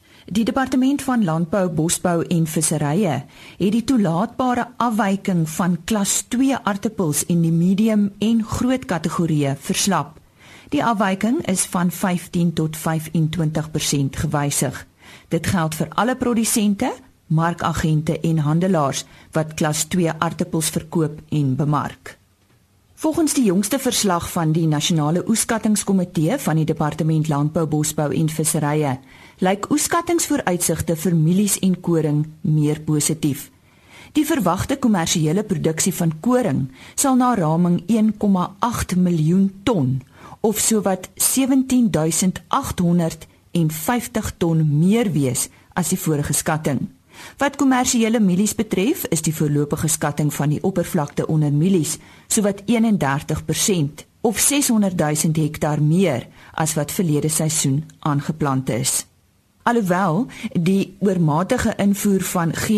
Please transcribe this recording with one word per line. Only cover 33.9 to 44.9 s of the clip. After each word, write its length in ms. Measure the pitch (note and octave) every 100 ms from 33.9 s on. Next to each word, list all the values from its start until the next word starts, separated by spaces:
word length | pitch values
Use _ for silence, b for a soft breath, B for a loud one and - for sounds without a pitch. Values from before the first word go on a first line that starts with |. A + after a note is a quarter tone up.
| B B
Die 140 | - D4+
verwagte 500 | D#4 F3+ F#3 - C#4
kommersiële 640 | B3 G3 E3 E3+ D#3 F#3
produksie 520 | G#3+ E3 D#3+ D#3+ G3
van 180 | E3 E3 D#3
koring 500 | A#3+ B3 A3 C3 C3 B B
sal 220 | - C#4 B3+
na 180 | B3+
raming 480 | A3+ D#3 E3 F3 F3 -
een 300 | A3+ G#3+ G#3
komma 380 | G#3 F#3 F3+ -
agt 380 | A#3+ A3+ - F3+
miljoen 640 | F3 E3+ D3+ F#3 G3 F#3+
ton, 400 | - G3+ B2+ C3 B B B B
of 180 | A3 G#3
sowat 500 | - A3 G3 F#3+ -
sewentien 760 | - - C4 C4 C#4 C4 B3+ A3+
duisend 520 | D#3 D#3+ E3+ F#3 - -
agthonderd 800 | C4 C4+ - F3 F3 E3 D#3+ - b b
en 200 | F3 D#3+
vyftig 640 | D#3 - A#3+ A#3 A3 G3+ -
ton 420 | E3+ D#3+ D#3 D3
meer 340 | F3